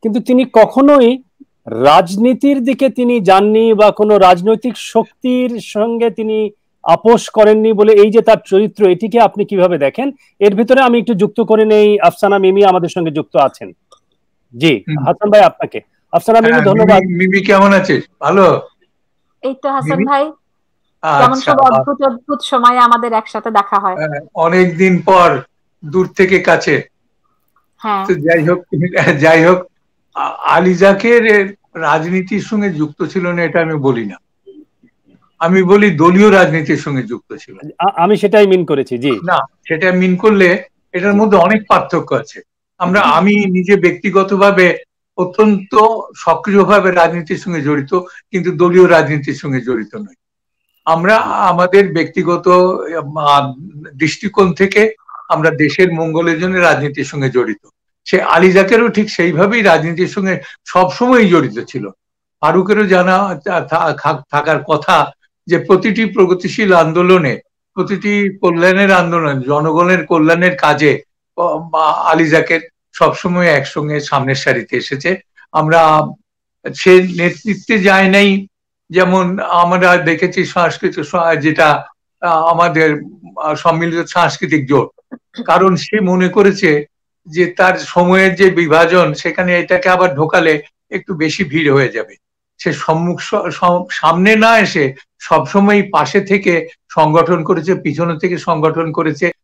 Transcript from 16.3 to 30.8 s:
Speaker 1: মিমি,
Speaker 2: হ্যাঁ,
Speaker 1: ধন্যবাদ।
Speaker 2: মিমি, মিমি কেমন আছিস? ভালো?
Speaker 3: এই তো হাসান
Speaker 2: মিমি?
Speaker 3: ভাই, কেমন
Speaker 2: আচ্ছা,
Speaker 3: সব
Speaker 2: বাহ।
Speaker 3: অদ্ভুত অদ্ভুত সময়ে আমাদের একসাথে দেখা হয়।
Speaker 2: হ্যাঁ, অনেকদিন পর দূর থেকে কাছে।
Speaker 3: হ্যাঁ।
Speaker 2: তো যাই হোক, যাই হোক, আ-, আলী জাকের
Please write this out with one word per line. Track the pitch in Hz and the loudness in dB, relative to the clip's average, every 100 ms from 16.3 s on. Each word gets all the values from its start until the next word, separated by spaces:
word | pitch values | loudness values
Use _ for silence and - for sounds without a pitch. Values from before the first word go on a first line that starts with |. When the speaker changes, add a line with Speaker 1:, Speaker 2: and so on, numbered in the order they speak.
| 226 | 2
Speaker 1:
মিমি, | 226 | 4
Speaker 2:
হ্যাঁ, | 240 | 2
Speaker 1:
ধন্যবাদ। | 202 190 214 196 | 2 2 4 4
Speaker 2:
মিমি, | 190 175 185 | 4 -2 0
মিমি | 190 | 0
কেমন | 196 196 196 | 2 4 6
আছিস? | 196 - 135 - _ | 4 2 -4 -4 _
ভালো? | 143 185 185 135 - _ _ _ _ _ _ _ | -2 4 4 2 -4 _ _ _ _ _ _ _
Speaker 3:
এই | 254 269 | -10 -6
তো | 285 | -6
হাসান | 269 147 | -4 -4
Speaker 2:
মিমি? | 277 | -2
Speaker 3:
ভাই, | 233 277 | 0 -2
কেমন | 302 302 _ _ _ _ _ _ 156 143 247 | -2 -8 _ _ _ _ _ _ -2 2 2
Speaker 2:
আচ্ছা, | 262 262 | 0 -2
Speaker 3:
সব | 277 | 2
Speaker 2:
বাহ। | 262 - | 2 2
Speaker 3:
অদ্ভুত | - 277 | -2 -2
অদ্ভুত | 277 247 - 285 | -2 -4 -8 -8
সময়ে | - 254 240 247 | -4 0 2 4
আমাদের | 240 233 233 | 2 2 0
একসাথে | 220 220 226 220 | -4 -4 -10 -2
দেখা | 214 202 202 | -2 0 -2
হয়। | 196 | -2
Speaker 2:
হ্যাঁ, | 185 156 147 - | -6 -6 -8 -12
অনেকদিন | - 165 180 185 160 185 180 | -4 0 2 2 2 0 2
পর | 151 190 175 139 - _ _ _ | 2 4 4 0 -8 _ _ _
দূর | 156 165 185 - | -8 -4 -4 0
থেকে | 185 185 | 0 2
কাছে। | 180 165 165 135 - _ _ _ _ _ _ _ _ _ | 2 0 0 -4 -4 _ _ _ _ _ _ _ _ _
Speaker 3:
হ্যাঁ। | 220 202 190 | -6 -6 -2
Speaker 2:
তো | |
যাই | 180 151 165 | -4 0 0
হোক, | 156 180 - 156 175 180 151 156 | 0 -2 -4 -6 -4 -2 -2 0
যাই | 156 160 | 2 4
হোক, | 165 180 - _ _ _ _ | 4 2 -2 _ _ _ _
আ-, | - 143 - | -10 -10 -8
আলী | - 147 180 | -2 0 2
জাকের | 180 | 2